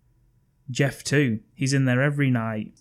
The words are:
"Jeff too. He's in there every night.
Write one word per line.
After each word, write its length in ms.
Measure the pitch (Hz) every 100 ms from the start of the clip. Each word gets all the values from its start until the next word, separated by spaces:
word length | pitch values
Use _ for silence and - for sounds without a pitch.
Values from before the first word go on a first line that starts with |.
| _ _ _ _ _ _ -
"Jeff 320 | 123 139 -
too. 360 | - 143 131 110 -
He's 200 | - 135
in 100 | 139
there 160 | 131 123
every 300 | 143 143 135
night. 420 | 120 113 110 - -